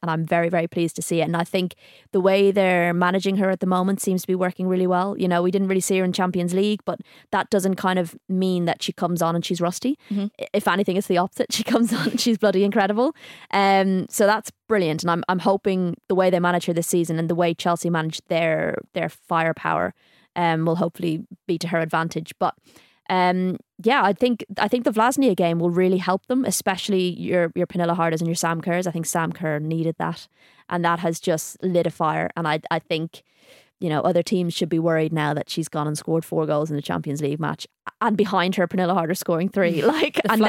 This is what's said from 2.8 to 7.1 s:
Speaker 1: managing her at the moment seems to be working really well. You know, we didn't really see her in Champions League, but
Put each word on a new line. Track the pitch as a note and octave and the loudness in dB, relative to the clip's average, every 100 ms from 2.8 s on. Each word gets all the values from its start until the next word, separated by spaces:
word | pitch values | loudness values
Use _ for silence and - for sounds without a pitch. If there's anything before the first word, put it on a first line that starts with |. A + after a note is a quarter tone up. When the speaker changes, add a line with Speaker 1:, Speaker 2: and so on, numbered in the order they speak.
| F3 | 2
Speaker 1:
managing | F3 F3+ F#3+ G3 G3 | 2 2 2 0 0
her | F#3+ | 0
at | F#3 | 0
the | F#3 | 0
moment | F#3 F#3 G3 | 2 0 0
seems | G3 F#3 | -2 -2
to | - | -2
be | F#3 | -2
working | F#3 - F#3 | -2 -2 -2
really | F#3 F#3 | 0 2
well. | F3+ G3 - | 2 0 -2
You | F3+ | 0
know, | F3 | 2
we | F3+ | 2
didn't | G3 F#3+ | 2 2
really | F#3+ | 0
see | - F#3+ | 0 0
her | F#3 | 0
in | |
Champions | F3+ F#3 F3+ F3 | 0 0 0 0
League, | F#3 G#3 G#3+ - | 0 0 -2 -4
but | - - | -8 -12